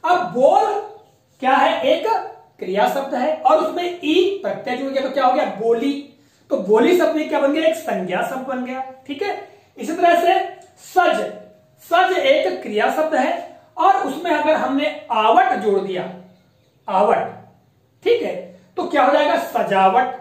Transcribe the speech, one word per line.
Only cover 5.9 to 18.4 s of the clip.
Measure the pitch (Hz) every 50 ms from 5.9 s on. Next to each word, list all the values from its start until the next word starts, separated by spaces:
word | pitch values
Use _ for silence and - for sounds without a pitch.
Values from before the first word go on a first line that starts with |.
| 285 - - - - _ _ _ _ _ _ _
तो | - 214
बोली | 196 190 214 233 277 330 370
शब्द | 349 320 311 320
में | 311 302 -
क्या | 302 277
बन | 277 277 294
गया, | 320 320
एक | 320 330
संज्ञा | - - - 202 190 185 - 269 262 240
शब्द | - 269 254 254
बन | 269 262 247 240
गया। | 240 254 262 262 - - - _
ठीक | - 285 - 403
है, | 403 - - - - - - _ _ _
इसी | - 220 - 330
तरह | 359 349 339 339 339
से | 339 339 381 - - - - - - _ _ _ - -
सज, | - 359 349 339 - 214 - - - - - - - _ _ _ _ _ -
सज | - 330 339 370 370 370
एक | 339 - 269 285 311 - 370 359 -
क्रिया | - 214 208 208 226 262
शब्द | - 311 311 320 311
है | 269 - - - - - - - - _ _ _
और | - 330 381 392 381 -
उसमें | 277 277 - 349 349
अगर | 302 294 - 311 311
हमने | - - 262 277 277 302 302 302 - - - 233
आवट | 214 220 226 339 359 381 - -
जोड़ | 208 202 214 196 190
दिया, | 185 196 185 170 - - - - - - - _ _ _ _ _ _ _ _ _ _
आवट, | - 196 185 208 220 - - - - - - - - _ _ _ _ _ _ _ _ _ _ _
ठीक | 392 480 440
है, | - 190 180 180